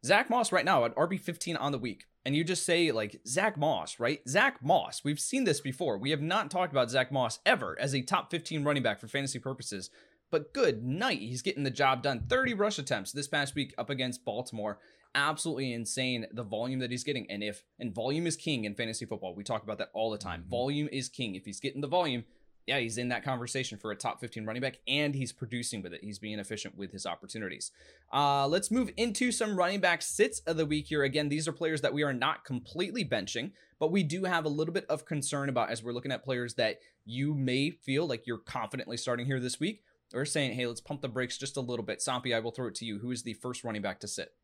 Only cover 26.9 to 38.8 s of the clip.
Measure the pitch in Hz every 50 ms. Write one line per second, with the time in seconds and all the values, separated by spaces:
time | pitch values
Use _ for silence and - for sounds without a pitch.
26.9 | 87 95 - 95 85 - - 95 - 110 107 95 80 - - - _ _ - -
27.9 | - - _ _ - 135 143 143 143 143 139 139 156 190 190 - 214 254 254 196
28.9 | - - 220 240 208 - 254 247 233 - 233 214 208 185 180 175 196 202 185 180
29.9 | 170 170 - - - - 208 214 - - - - 165 156 160 147 151 151 147 -
30.9 | 156 151 143 135 127 151 147 147 143 151 156 165 156 - 170 160 160 147 131 147
31.9 | - 147 151 143 135 123 123 143 156 - - - 135 123 123 - - 151 185 190
32.9 | 175 247 190 135 - 110 92 101 - 120 117 104 - _ - _ _ _ - -
33.9 | 165 202 185 147 151 185 190 180 180 170 160 156 143 147 160 165 170 196 - -
34.9 | 151 147 - - 156 147 135 - - 143 139 139 131 120 113 - 120 113 107 120
35.9 | 120 123 - 139 131 117 - 135 131 123 123 120 113 - 120 110 101 - - -
36.9 | _ _ _ 107 117 123 139 147 151 143 135 127 127 131 139 151 165 - - -
37.9 | 135 139 170 160 127 113 - - 117 107 - - - 127 113 107 - 131